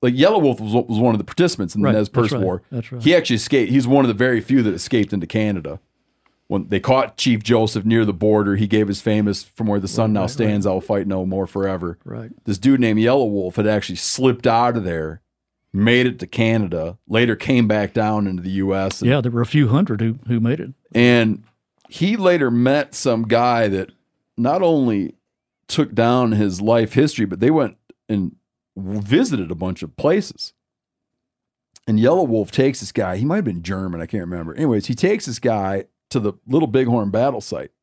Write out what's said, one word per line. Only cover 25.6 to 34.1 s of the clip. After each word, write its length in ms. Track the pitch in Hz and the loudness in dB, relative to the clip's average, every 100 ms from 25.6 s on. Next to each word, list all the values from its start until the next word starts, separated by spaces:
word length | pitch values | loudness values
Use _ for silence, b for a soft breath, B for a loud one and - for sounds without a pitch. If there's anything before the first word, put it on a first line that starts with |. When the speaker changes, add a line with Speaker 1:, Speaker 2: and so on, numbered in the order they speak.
| _ | _
Speaker 1:
took 280 | - 147 | -2 -2
down 380 | 110 117 123 120 | 2 2 4 2
his 280 | 110 104 92 | 2 0 0
life 320 | 104 147 117 | 2 2 2
history, 320 | 135 147 - | 2 0 0
but 160 | 104 92 | -4 0
they 100 | 113 | 2
went 280 | 156 120 - _ _ _ | 2 0 -6 _ _ _
and 300 | 107 92 - _ _ _ - | -4 -4 -8 _ _ _ -14
w-, 240 | 95 104 | -8 -8
visited 500 | 101 139 247 135 87 | 0 2 2 -2 -6
a 40 | |
bunch 280 | 85 92 90 | -6 -6 -6
of 140 | 82 - | -10 -4
places. 560 | 143 190 196 - - _ _ _ _ _ _ _ _ _ _ _ _ _ - | 0 0 -2 -12 -16 _ _ _ _ _ _ _ _ _ _ _ _ _ -2
And 140 | 110 | 2
Yellow 220 | 117 175 | 4 4
Wolf 280 | 160 113 101 | 2 0 -2
takes 300 | - 135 135 | 0 0 0
this 120 | 101 | -8
guy. 240 | - 95 92 | -4 -4 -2
He 80 | |
might 120 | 127 190 | -2 -2
have 80 | |
been 180 | 165 87 | -2 -6
German. 380 | 85 95 92 85 | -6 -6 -6 -8
I 60 | |
can't 160 | 82 | -6